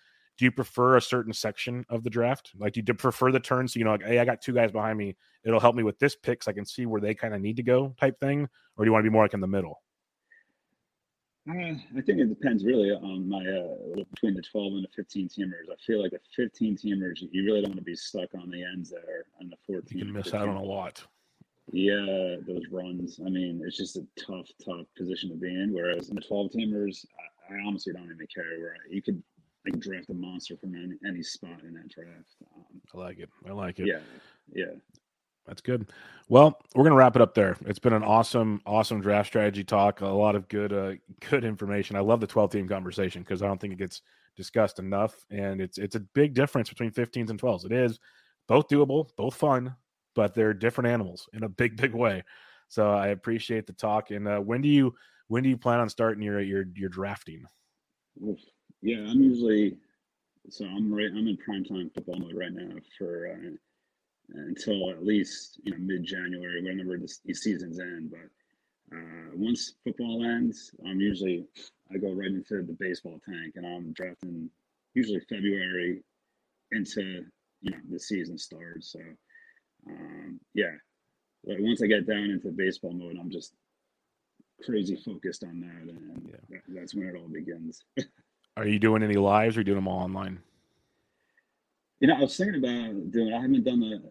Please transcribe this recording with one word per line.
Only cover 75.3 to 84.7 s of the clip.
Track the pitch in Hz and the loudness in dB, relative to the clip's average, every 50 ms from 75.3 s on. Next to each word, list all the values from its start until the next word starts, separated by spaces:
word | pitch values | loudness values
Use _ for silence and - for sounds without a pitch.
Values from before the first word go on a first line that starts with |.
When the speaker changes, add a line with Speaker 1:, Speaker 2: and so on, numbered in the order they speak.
| 117 101 98 101 98 98 92 92 92 90 87 90 90 92 - _ _ _ _ _ _ _ _ _ _ _ _ _ | -6 -2 0 0 0 0 -2 -4 -2 -2 -2 -2 -4 -4 -8 _ _ _ _ _ _ _ _ _ _ _ _ _
Speaker 2:
into, | 113 110 95 - - 110 95 95 92 87 82 - _ _ _ _ _ _ | -4 -4 -4 -4 -4 -6 -6 -6 -8 -10 -14 -16 _ _ _ _ _ _
you | - 95 | -10 -10
know, | 90 - - - | -10 -10 -12 -12
the | 90 82 | -12 -12
season | - - 107 92 82 82 87 80 | -8 -6 -4 -4 -4 -6 -10 -12
starts. | - - 82 78 85 85 85 78 - - | -14 -16 -16 -18 -18 -16 -16 -16 -16 -16
So, | - 80 82 82 76 _ _ _ _ - _ _ _ _ _ _ _ _ _ - | -18 -18 -18 -20 -20 _ _ _ _ -20 _ _ _ _ _ _ _ _ _ -18
um, | - - - 76 78 80 - - - - - _ - | -16 -16 -16 -16 -16 -16 -14 -14 -16 -16 -18 _ -2
yeah, | 104 98 85 78 - _ _ _ _ _ _ _ _ _ _ _ _ - | -2 -2 -2 -4 -10 _ _ _ _ _ _ _ _ _ _ _ _ -12
like, | - 101 92 | -8 -4 -2
once | 104 113 117 - | 0 0 2 2
I | 117 | 4
get | 104 107 104 85 | 4 4 2 2
down | 107 107 101 104 101 | 0 -2 -2 -2 -2
into | 98 90 - 98 | -4 -4 -6 -6
baseball | 82 90 95 92 87 - - 90 | -4 -2 -2 -2 -2 -4 -8 -10
mode, | 87 90 87 85 87 87 | -10 -10 -10 -12 -12 -12
I'm | 87 85 | -10 -10
just | 78 85 - - _ _ _ _ _ _ _ _ _ _ _ _ _ _ _ _ _ _ _ _ _ _ - | -10 -10 -12 -14 _ _ _ _ _ _ _ _ _ _ _ _ _ _ _ _ _ _ _ _ _ _ -8
crazy | - | -4